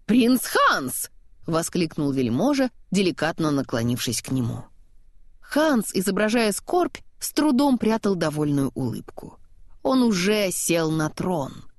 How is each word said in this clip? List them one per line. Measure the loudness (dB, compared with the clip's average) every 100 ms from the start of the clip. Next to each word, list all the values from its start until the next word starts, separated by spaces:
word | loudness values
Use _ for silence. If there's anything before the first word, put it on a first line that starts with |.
| 0
«Принц | 4 4 2 2
Ханс!» — | 2 4 4 -2 -8 -10 -14 -20 -14 -2
воскликнул | -2 0 -2 -2 -2 -2
вельможа, | 0 0 2 2 2 -2 -4 -4
деликатно | 0 0 0 -2 0 0
наклонившись | 0 -2 -2 -2 -2 -2 -6
к | -4
нему. | -2 -2 -6 -12 -20 -20 -20 -20 -20 -20 -20
Ханс, | -4 0 2 2 0
изображая | -4 -2 0 0 2 0
скорбь, | -2 -2 0 0 -4 -18 -12
с | -6
трудом | 0 2 4 4 2
прятал | 2 0 0
довольную | 0 0 0 0 0 0
улыбку. | -2 -6 -6 -12 -16 -18 -18 -20 -20 -20 -6
Он | 0 2
уже | 2 2 2 2 0
сел | -2 0 0 2
на | 0 -2
трон. | -2 -4 -2 -4 -10 -18